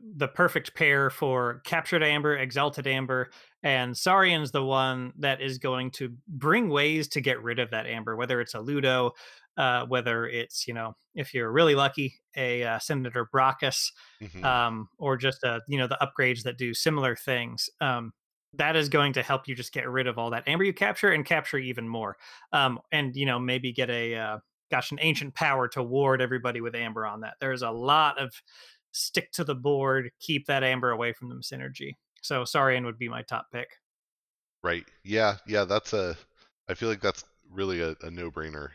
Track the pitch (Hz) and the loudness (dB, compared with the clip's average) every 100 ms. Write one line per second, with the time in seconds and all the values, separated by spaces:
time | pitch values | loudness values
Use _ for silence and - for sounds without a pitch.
0 | 220 165 139 - 175 160 - - 156 139 | -12 -4 -2 2 2 2 -4 2 4 6
1 | 135 - 143 127 120 131 - 170 - 175 | 4 2 0 2 0 -4 -2 -2 2 2
2 | 151 147 147 143 131 127 143 135 135 131 | 4 2 2 0 0 0 0 0 0 0
3 | 127 127 123 - - _ 147 131 123 123 | 0 -2 -2 -8 -20 _ 0 2 0 -2
4 | 185 190 185 165 147 143 135 135 131 127 | 4 6 6 4 0 0 2 2 2 0
5 | 127 - 143 131 135 127 135 127 127 - | -6 -4 -2 0 -2 -4 -4 -2 -4 -6
6 | 127 120 - 143 147 214 214 143 151 156 | -8 -10 -12 -4 2 2 4 2 2 2
7 | 147 147 135 120 117 117 117 113 110 113 | -2 -2 0 -2 -2 -2 -2 -4 -4 -6
8 | 110 113 123 123 120 110 117 143 135 127 | -6 -4 -2 -2 -2 -6 -4 0 2 4
9 | 123 - - - _ - 131 123 123 127 | 2 -2 -14 -20 _ 0 2 2 0 -2
10 | 120 117 117 120 117 - - 117 113 - | 0 -2 -2 -4 -6 -6 -6 -6 -8 -12
11 | _ - 139 131 113 131 165 143 139 143 | _ -10 -6 -4 0 4 6 6 2 0
12 | 135 - _ 147 127 123 120 113 - 143 | -6 -6 _ -4 -2 0 -2 -2 -2 -2
13 | 123 123 113 135 131 131 139 - - - | -2 -4 0 2 4 2 0 0 -2 -4
14 | - - 104 90 131 123 120 113 107 - | -20 -18 -16 -4 2 4 2 0 -8 -6
15 | 143 131 131 127 127 117 - 139 127 135 | -2 0 0 0 -2 -2 -2 -2 0 0
16 | 139 - 127 117 123 120 123 113 160 151 | 0 2 0 0 -4 -4 -4 -2 0 2
17 | 131 113 - 123 117 117 - - 143 120 | 0 0 -2 -2 -2 -4 -6 -2 -2 -2
18 | 113 - _ _ _ 139 147 160 147 147 | -6 -14 _ _ _ -2 2 2 4 4
19 | 143 131 - 135 - 123 120 135 127 127 | 4 2 0 -2 -2 -10 -8 -6 -4 -2
20 | 127 117 117 117 139 165 196 185 208 - | -2 -2 -2 -2 0 2 2 2 0 2
21 | 202 156 139 160 - 139 127 120 113 113 | 4 4 2 0 0 -4 -4 -6 -6 -4
22 | 104 - - - - 143 131 117 - 151 | -6 -8 -16 -20 -2 2 2 0 -2 -2
23 | 135 135 139 123 123 127 127 123 123 120 | 0 0 0 0 0 -2 -2 -2 -2 -2
24 | 117 113 110 107 - _ _ 131 - 143 | -2 -4 -6 -8 -12 _ _ -2 -2 0
25 | 160 151 143 - 156 135 123 - 120 131 | 0 0 -4 -2 0 2 0 -2 -2 2
26 | 139 131 127 127 120 120 117 120 117 110 | 4 4 2 -2 -2 -4 -4 -6 -6 -4
27 | 107 107 110 - 135 127 120 113 131 151 | -6 -6 -10 -8 -4 -4 -4 -2 4 6
28 | 151 139 131 - - - - - _ - | 4 2 -4 -8 -20 -20 -20 -20 _ -6
29 | - - - - 151 135 139 139 135 131 | -4 -2 -4 -4 -4 -2 2 2 2 2
30 | 123 - - 147 143 139 131 127 123 113 | -2 -8 -4 -2 0 2 2 2 0 0
31 | 120 113 123 127 - 131 131 135 139 135 | -2 -4 -10 -12 -10 -10 -10 -10 -12 -14
32 | _ _ - 135 120 151 135 127 120 113 | _ _ -6 -4 0 2 4 4 0 -6
33 | 120 117 117 117 - 120 123 - _ _ | -8 -8 -6 -8 -8 -10 -12 -16 _ _
34 | _ _ _ _ _ _ 87 87 - _ | _ _ _ _ _ _ -4 -4 -6 _
35 | 98 107 107 101 - 104 92 104 - 107 | -2 2 2 2 0 0 2 0 0 0
36 | 90 80 - _ _ _ - 92 113 104 | -2 -4 -12 _ _ _ -10 -4 -2 0
37 | 101 - - _ _ 95 95 87 82 78 | 0 -2 -6 _ _ -4 -2 -2 -2 -4
38 | 82 87 85 80 78 76 71 | -10 -10 -10 -8 -8 -8 -12